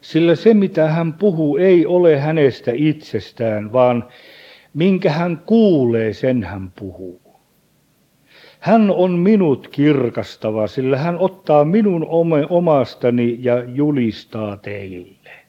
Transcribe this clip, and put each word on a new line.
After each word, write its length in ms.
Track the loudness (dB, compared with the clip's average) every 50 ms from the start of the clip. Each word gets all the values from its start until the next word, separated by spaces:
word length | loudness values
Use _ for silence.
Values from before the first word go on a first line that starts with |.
Sillä 340 | _ -4 -2 0 2 2 0
se, 180 | 2 4 2 4
mitä 340 | 4 2 0 0 0 0
hän 260 | 0 0 -2 -2 -4 -4
puhuu, 440 | -2 -2 0 0 0 -2 0 0
ei 280 | 2 4 4 4 4 4
ole 320 | 2 2 4 4 4 4
hänestä 540 | 2 0 -2 0 2 2 2 2 0 -6 -6 -2
itsestään, 960 | 0 0 0 -2 -2 -10 -8 -8 -8 -8 -10 _ -6 -4 -4 -4 -4 -6 -4 0
vaan 320 | 2 2 2 2 0 -4 -8 -18 -20 -20 -20 -20 -20 -20 -20 -20 -20 _ _ _
minkä 360 | -2 0 0 0 2 0 -2
hän 300 | -2 0 -2 -4 -4 -8 -2
kuulee, 680 | 0 2 4 4 4 4 2 2 2 0 0 -2 -2 -4
sen 300 | -2 -2 -2 -2 -2 -4
hän 280 | -6 -10 -12 -14 -14 _ -16
puhuu. 420 | -16 -16 -14 -14 -16 -18 -18 _ _ _ _ _ _ _ _ _ _ _ _ _ _ _ _ _ _ _ _ _ _ _ _ -20 -20 -20 _ _
Hän 320 | 0 2 2 4 4 2
on 200 | 2 2 0 0
minut 560 | 0 0 2 2 4 4 2 2 0 -2 -4
kirkastava, 1000 | -12 -4 0 2 2 2 2 0 -2 -4 -6 -10 -10 -14 _ -6 -4 -2 -2 -4
sillä 300 | -4 -4 -4 -2 -2 -2
hän 220 | -2 -2 -4 -2 -2
ottaa 460 | -4 -4 -4 -8 _ 2 2 4 4
minun 400 | 4 2 2 2 2 0 -2 -4 -2
ome-, 380 | 0 0 0 2 2 0 0 0
omastani 880 | 0 0 2 2 2 2 0 -2 -6 _ -2 0 0 0 0 -2 -4 -4
ja 220 | -2 -2 -2 -2 -4
julistaa 920 | -6 -4 -2 -2 0 0 0 -2 -2 -4 -8 -16 _ -12 -10 -8 -8 -10
teille. 720 | -12 -14 -14 -12 -12 -12 -14 -14 -16 -18 -20 _ _ _ -20 -20 -20 _